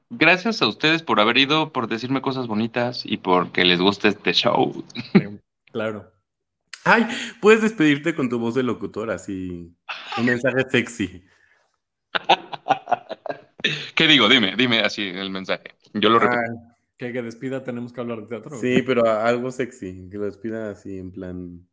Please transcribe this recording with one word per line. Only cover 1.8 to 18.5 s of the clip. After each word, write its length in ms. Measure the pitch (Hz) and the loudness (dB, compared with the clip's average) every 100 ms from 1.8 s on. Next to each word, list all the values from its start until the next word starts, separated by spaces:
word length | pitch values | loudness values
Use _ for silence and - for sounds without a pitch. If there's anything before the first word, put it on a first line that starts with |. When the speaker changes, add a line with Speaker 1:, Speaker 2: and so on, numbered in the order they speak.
| 107 | -4
Speaker 1:
decirme 340 | 110 123 135 | -4 -2 -2
cosas 240 | 135 131 120 | -2 -4 -2
bonitas 560 | 107 113 127 123 120 - | -2 -2 -2 -2 -4 -6
y 100 | 101 | -4
porque 480 | 92 90 87 - 90 | 2 2 2 2 4
les 140 | 87 | 6
guste 280 | 95 101 107 | 4 4 0
este 240 | 98 - | 0 -2
show. 520 | - - - - - - - - | 0 2 2 0 -2 -14 -14 2
Speaker 2:
Sí, 80 | 202 101 104 _ _ _ | 2 2 -14 _ _ _
claro. 400 | 113 110 104 - _ _ _ _ _ _ - 170 | -6 -6 -8 -14 _ _ _ _ _ _ -4 2
Speaker 3:
Ay, 220 | 220 233 - - - | 4 2 -4 -8 2
puedes 220 | 208 226 | 6 6
despedirte 500 | 214 - 151 143 165 | 4 4 4 4 0
con 160 | 156 127 | -2 -2
tu 80 | 123 | -2
voz 160 | 117 | -2
de 80 | 127 | 0
locutor, 480 | 123 104 92 104 110 | -2 -2 -6 -6 -6
así, 680 | 90 - 95 92 87 85 _ - - - - | -6 -6 -8 -8 -10 -14 _ -14 -14 -8 -2
un 60 | 123 | 0
mensaje 380 | 120 127 127 127 | 2 0 0 2
sexy. 540 | 120 120 - 92 87 _ _ _ _ _ _ _ _ _ | 0 0 -6 -6 -8 _ _ _ _ _ _ _ _ _
Speaker 1:
<laughs> 1800 | - - 185 - 147 - - - - - - - - - _ - 147 - - | -6 0 0 0 -12 -2 -2 -2 -6 -6 -14 -10 -12 -14 _ -6 -6 -6 0
¿Qué 100 | 160 | 4
digo? 240 | 143 107 | 6 6
Dime, 260 | 127 98 98 | 4 4 0
dime 260 | 127 113 | 2 2
así 260 | 104 - 98 | 0 -2 -6
el 240 | 92 98 | -6 -8
mensaje. 420 | 95 92 92 - _ _ 104 | -8 -6 -6 -8 _ _ 0
Yo 140 | 104 | 4
lo 100 | 117 | 6
repito. 200 | 110 120 | 4 2
Speaker 3:
Ay. 360 | 117 113 - _ _ - | -2 -8 -16 _ _ -12
Speaker 2:
Que, 140 | 123 | -8
que 100 | 123 | -6
despida, 400 | 117 113 131 131 | -8 -8 -8 -8
tenemos 280 | 127 120 120 | -8 -8 -10
que 100 | 127 | -10
hablar 180 | 117 113 | -8 -8
de 60 | 104 | -10
teatro. 320 | 117 151 | -12 -12